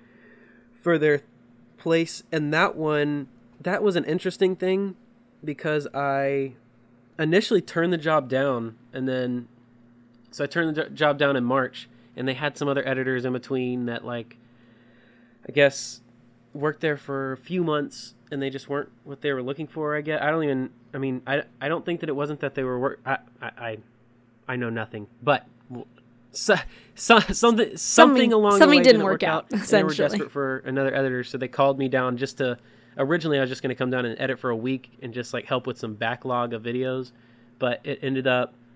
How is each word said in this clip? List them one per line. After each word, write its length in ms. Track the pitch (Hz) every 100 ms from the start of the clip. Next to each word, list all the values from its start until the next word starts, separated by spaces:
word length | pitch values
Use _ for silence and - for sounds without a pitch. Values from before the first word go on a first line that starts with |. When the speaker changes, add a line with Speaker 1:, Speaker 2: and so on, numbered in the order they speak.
| - - - - - - _
Speaker 1:
for 240 | - 175 165
their 220 | 151 147 - _ _ _ - -
place. 460 | 165 165 165 - -
And 220 | 160 147
that 220 | 151 185 -
one, 540 | 156 151 147 147 135 - - -
that 220 | 175 185
was 120 | 208 175
an 100 | 143
interesting 500 | 175 190 - 190 185
thing 400 | 185 190 196 185 _ _ _ _
because 440 | 151 143 160 151 143
I 640 | - 143 139 139 139 135 123 _ _ _ _ _ -
initially 420 | 156 180 - 208
turned 320 | - 170 170
the 40 | 170
job 320 | 151 156 127
down, 480 | 131 139 123 113 113 -
and 140 | 135 131
then, 400 | 127 127 123 120 _ _ _ - _ _ _ _
so 120 | -
I 40 | 143
turned 280 | 170 165 151
the 80 |
jo-, 60 | 156
job 280 | 135 151 143
down 160 | 143 135
in 80 |
March, 460 | 123 131 127 - - - - -
and 120 | 127
they 60 | 127
had 220 | 147 139
some 100 | 143
other 200 | 139 135
editors 380 | 131 131 127 127
in 80 |
between 520 | 127 - 131 127 123 120
that, 180 | 117 117
like, 320 | 120 113 - - _ - - - - _ _ _ _ -
I 40 |
guess 500 | 143 143 - - - _ _ - _ _
worked 280 | 147 151 147
there 160 | 160 143
for 360 | - 135 135
a 40 | 131
few 260 | - 185
months, 520 | 165 151 143 - - - -
and 100 | 143
they 80 | 135
just 200 | 135 -
weren't 200 | 143 - -
what 180 | - 139
they 100 | 147
were 100 | 135
looking 240 | 127 143 151
for, 280 | - 151 151
I 60 |
guess. 200 | 147 151
I 100 | 147
don't 120 | 160
even, 280 | 151 131 131 - -
I 40 | 139
mean, 240 | 135 127 127
I, 160 | 143 - -
I 60 | 139
don't 160 | 170 -
think 160 | 165
that 80 | 156
it 60 | 139
wasn't 240 | 147 147
that 140 | 143 135
they 80 |
were 160 | 127 123
work-, 220 | 131 - -
I, 120 | 135 - -
I, 60 | 117
I, 300 | - 117 110 - _ _ _ _ _ -
I 60 | 127
know 120 | 117
nothing, 380 | 113 110 110 104 -
but 220 | - 131 - _ -
w-, 180 | 120 - _ _ _ _
so, 240 | - - 180 - - - -
so, 240 | - 226
something, 580 | - 208 233 226 214 -
something 540 | - - - 262 233
Speaker 2:
Something, 20 |
Speaker 1:
along 260 | 220 208 202
Speaker 2:
something 100 | 311
Speaker 1:
the 40 | 294
way 60 | 254
Speaker 2:
didn't 160 | 226
Speaker 1:
didn't 20 |
Speaker 2:
work 200 | 196 190
Speaker 1:
work 0 |
Speaker 2:
out, 220 | 180 160 -
Speaker 1:
out. 40 | 208 190
They 160 | 214
were 100 | 185
Speaker 2:
essentially. 20 | 147
Speaker 1:
desperate 360 | 147 214 -
for 280 | 143 135 131
another 340 | 131 131 135
editor, 300 | 135 135 127
so 140 | 120 131
they 100 | 127
called 320 | - 139 139
me 80 | 135
down 280 | 131 127 120
just 200 | 135 -
to, 180 | 131 120 - - - -
originally 400 | 139 170 160 143
I 20 |
was 80 | 131
just 120 | 127
gonna 120 | 131 123
come 140 | 127
down 140 | 127 120
and 140 | 113
edit 200 | 131 127
for 100 | 127
a 40 | 117
week 340 | 123 131 - -
and 120 | 127
just, 200 | 117 120
like, 120 | 123 -
help 200 | 131 127
with 100 | 117
some 160 | 117 107
backlog 580 | 113 123 131 123 120
of 100 | 117
videos, 480 | 117 123 131 131 127 - - - - -
but 200 | 170 120
it 160 | - 139
ended 240 | 139 135 131
up 260 | 127 123 - -